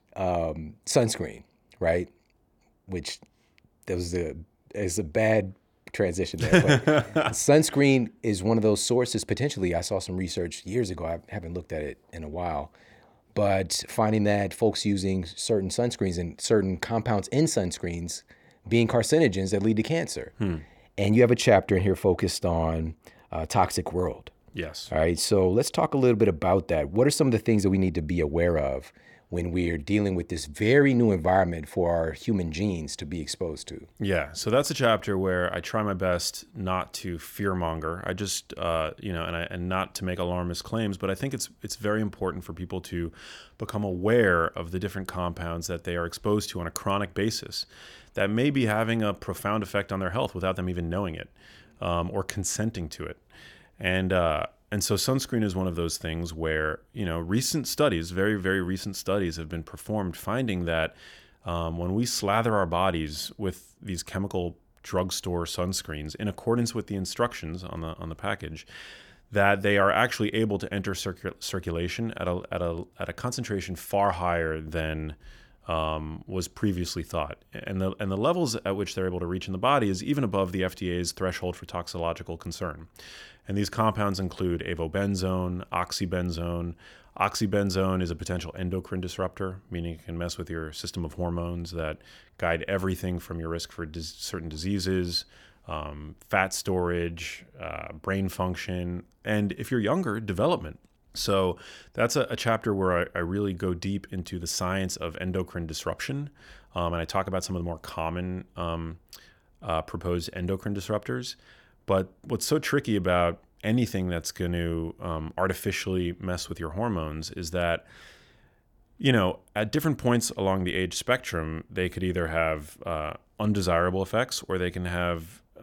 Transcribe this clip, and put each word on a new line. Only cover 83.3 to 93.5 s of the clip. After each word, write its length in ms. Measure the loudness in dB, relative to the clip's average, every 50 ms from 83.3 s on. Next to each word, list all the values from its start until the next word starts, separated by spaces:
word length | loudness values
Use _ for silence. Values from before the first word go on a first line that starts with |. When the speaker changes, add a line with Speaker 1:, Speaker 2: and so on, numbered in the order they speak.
| -20 _ _
Speaker 2:
And 100 | -4 0
these 140 | 0 0 0
compounds 500 | 2 2 2 2 4 2 2 0 0 0
include 400 | -2 -4 -2 0 0 0 0 0
avobenzone, 1040 | -2 -4 -4 -2 -2 -2 0 0 0 2 0 0 0 0 0 0 0 -2 -4 -6 -6 -4
oxybenzone. 1000 | -4 -2 -2 -2 -4 -4 -4 -2 -2 -2 -2 -2 -2 -2 -2 -4 -2 -4 -4 -6 -8 -10 -16 -20 -20 -20 -20 -8 -2 0
Oxybenzone 840 | 0 0 0 0 -2 0 2 2 2 2 2 2 2 2 2 0
is 80 | 0 -2
a 40 | -4
potential 400 | -6 -4 -4 -4 -4 -4 -6 -8 -6
endocrine 420 | -4 -4 -4 -4 -6 -6 -6 -6
disruptor, 600 | -6 -4 -4 -4 -4 -4 -4 -4 -6 -6 -6 -8 -12 -8
meaning 240 | -6 -4 -4 -4 -6
it 100 | -8 -10
can 140 | -10 -6 -6
mess 180 | -6 -6 -6
with 140 | -8 -8 -8
your 200 | -6 -6 -6 -8
system 300 | -8 -10 -10 -8 -6 -6
of 120 | -6 -6 -4
hormones 560 | -4 -4 -2 -2 -2 -2 -4 -4 -6 -6 -6
that 260 | -6 -4 -4 -4 -6 -8 -12 -20 -20 -20 -20 _ _
guide 260 | -2 0 0 0 0 0 0
everything 500 | -2 0 2 0 0 0 -2 -2 -2 -4
from 220 | -4 -6 -8 -6
your 80 | -4
risk 240 | -4